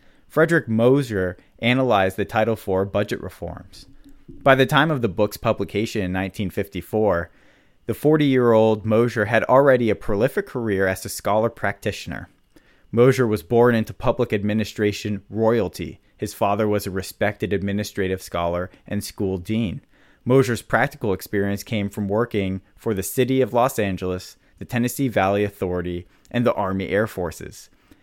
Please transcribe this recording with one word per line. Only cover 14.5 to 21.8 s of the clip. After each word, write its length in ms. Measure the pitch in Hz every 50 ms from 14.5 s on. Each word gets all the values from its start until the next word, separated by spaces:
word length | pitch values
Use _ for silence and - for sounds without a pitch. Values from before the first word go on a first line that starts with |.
| 107 110 104 - - - 107 104 101 - - 107 104 92 - -
royalty. 720 | 95 107 113 110 120 117 98 90 - - 85 78 - - _ _ _ _
His 160 | - 104 -
father 340 | - 110 98 101 104 110 107
was 180 | 104 104 -
a 60 | 104
respected 640 | 92 95 92 - - - 107 101 98 - - 92 101
administrative 680 | 95 92 101 98 104 104 - - - 98 92 95 92
scholar 480 | - - - 87 87 87 87 87 90 - - _ _
and 180 | - 104 101 -
school 340 | - - - 107 95 95 92
dean. 440 | 85 - 110 113 117 92 - 143 - _ _ _ _ _ _ _ _
Mosher's 360 | 120 127 139 131 120 117 104
practical 520 | - - - 113 123 143 - - - 107 92
experience 500 | 92 - - - 101 101 101 101 98 -
came 260 | - 117 107